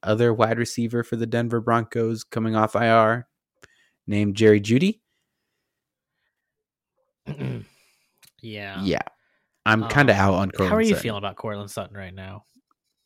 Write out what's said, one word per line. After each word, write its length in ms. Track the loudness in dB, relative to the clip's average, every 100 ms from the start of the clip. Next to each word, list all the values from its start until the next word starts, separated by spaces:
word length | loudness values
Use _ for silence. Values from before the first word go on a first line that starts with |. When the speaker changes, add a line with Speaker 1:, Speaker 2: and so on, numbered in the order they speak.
Speaker 1:
other 320 | -4 0 2
wide 240 | 2 0 0
receiver 440 | -4 -4 -4 -4
for 140 | -6 -6
the 100 | -4
Denver 340 | -4 -2 -2
Broncos 640 | 0 -2 -2 -4 -4 -4
coming 300 | -8 -6 -2
off 220 | 0 0 2
I 140 | 4
R 360 | 4 4 0 -6 _ _ _ -20 _ _ _ -6
named 300 | -2 -2 4
Jerry 240 | 6 6
Jeudy. 400 | 4 2 2 -2 _ _ _ _ _ _ _ _ _ _ _ _ _ _ _ _ _ _ _ _ _ _ -16
Speaker 2:
<clears throat> 380 | -10 -8 -10 -14 _ _ _ _ _ _ _
Yeah. 400 | -16 -12 -12 -6
Speaker 1:
Yeah. 160 | -4 -4 -6 _ _ _ _ _
I'm 240 | 2 2 2
kinda 240 | 2 4
Speaker 2:
Um, 60 | 4
Speaker 1:
out 140 | 4
on 160 | 2 0
Cortland 200 | 0 0
Speaker 2:
how 60 | 2
are 40 |
you 100 | 2
Speaker 1:
Sutton. 120 | 0
Speaker 2:
feeling 160 | -2 -6
about 180 | -8 -10
Cortland 340 | -10 -10 -10
Sutton 260 | -12 -12 -14
right 180 | -16
now? 300 | -14 -16 -16 _ _ _ _ _ _